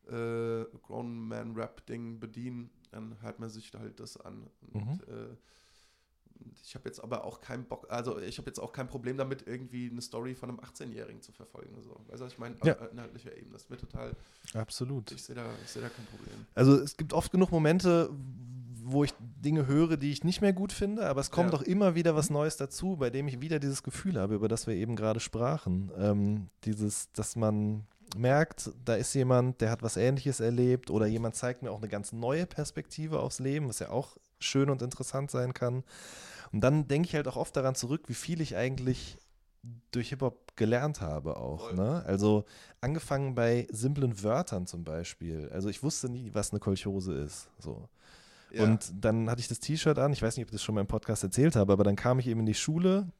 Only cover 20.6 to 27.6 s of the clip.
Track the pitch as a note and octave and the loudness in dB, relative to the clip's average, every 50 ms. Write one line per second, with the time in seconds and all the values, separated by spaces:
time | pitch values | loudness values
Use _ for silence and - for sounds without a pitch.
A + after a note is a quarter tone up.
20.6 | G3 G3 - - G#3 G3+ G#3 A3+ G#3 - C#3 C3+ C3+ - - - F3 F3+ E3 C#3 | -2 -4 -2 -2 -2 -2 0 -2 0 0 0 0 0 0 2 2 4 4 4 2
21.6 | - - F3+ G3+ G#3 F#3+ E3 E3 E3+ E3+ D#3 D#3 D3+ - D3+ D3 D3+ D#3 - - | 2 2 4 6 6 6 6 6 4 6 6 4 2 2 2 2 2 0 0 -2
22.6 | C#3 C3+ - - F3 F#3 F#3+ D#3 C3 B2 A#2 C3+ C#3 D3 B2+ A#2+ C#3 D#3+ E3 D3+ | -6 -6 -6 -4 -2 -2 0 0 0 0 0 0 -2 -2 -4 -4 -2 0 0 0
23.6 | C#3+ C#3 C#3 C3+ - - - - - F#3+ F3+ A#2 F#2 G2+ G#2+ G2+ G#2+ G#2+ A2 A#2 | 2 0 -2 -2 -4 -8 -8 -4 -2 0 2 2 2 2 2 2 2 0 0 0
24.6 | - - A2 F2+ G#2 A2+ A#2 G#2 G#2+ A2 G#2+ A2+ - - - A2+ A#2 B2+ D#3 D#3 | -2 -2 -2 -2 0 -2 -2 0 2 0 0 0 -2 -4 -2 0 0 0 0 0
25.6 | - F#2 F2+ F#2 G2 F#2+ - - G2 G#2 G2+ G#2 G2+ G2+ G#2 G#2+ F#2+ F2+ _ _ | 0 0 0 0 0 -2 -4 0 2 4 4 4 4 2 2 0 -4 -8 _ _
26.6 | - A2 G#2+ G#2 G#2+ G#2 - - - - - - A2 - - A#2 A2+ G#2+ G#2+ G#2 | -2 -2 -2 0 0 -2 -2 -4 -8 -8 -6 -6 -6 -4 0 2 2 2 4 2